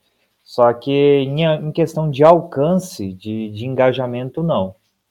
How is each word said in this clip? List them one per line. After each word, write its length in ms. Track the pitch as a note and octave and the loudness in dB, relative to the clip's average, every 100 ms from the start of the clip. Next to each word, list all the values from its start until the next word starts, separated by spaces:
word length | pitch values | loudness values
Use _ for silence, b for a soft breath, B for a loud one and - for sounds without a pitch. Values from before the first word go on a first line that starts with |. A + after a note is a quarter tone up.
| _ _ _ _ | _ _ _ _
Só 300 | _ - A#2+ | _ 2 2
que 180 | A#2+ C#3 | 2 -2
em, 520 | C#3 C#3+ C#3+ C3+ D3 E3 | 2 4 4 0 -2 -2
em 260 | D#3 D3+ | -2 -4
questão 400 | D#3+ D#3 - D#3 | -2 -2 -2 -4
de 100 | C3 | 4
alcance, 920 | D3+ F3 E3 C3 D3+ F#3 F3+ - F#2+ | 6 6 2 -2 0 0 -4 -10 -10
de, 360 | F#2 G#2+ A2 A2 | -10 -8 -8 -8
de 140 | G#2 B2+ | -8 -6
engajamento, 800 | C3 C3 B2+ B2+ B2 C3 D#3+ | 0 0 0 -4 -8 -8 -6
não. 320 | E3 A#2+ F#2+ - _ _ _ | -2 -2 -4 -8 _ _ _